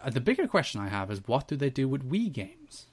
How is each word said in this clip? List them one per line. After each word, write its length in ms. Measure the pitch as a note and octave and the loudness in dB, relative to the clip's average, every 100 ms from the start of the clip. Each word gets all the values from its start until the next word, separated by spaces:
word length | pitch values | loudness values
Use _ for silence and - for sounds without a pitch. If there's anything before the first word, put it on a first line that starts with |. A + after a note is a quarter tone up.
uh, 60 | - | -4
the 120 | A#2+ | 0
bigger 260 | C3+ B3+ D4+ | 2 2 4
question 340 | F#3+ C#3+ G#2+ | 2 2 -2
I 80 | G2 | -2
have 220 | G2+ F#2+ | -2 -2
is, 100 | G2+ G2+ | -4 0
what 200 | B2+ - | 0 0
do 80 | C#3+ | -2
they 140 | C#3 | 0
do 180 | C3 C3+ | 2 0
with 200 | C3+ B2+ | 0 0
Wii 220 | F#3 A#3 | 0 0
games? 560 | B2+ F#2+ - D4 - - | -2 -8 -10 -20 -20 -20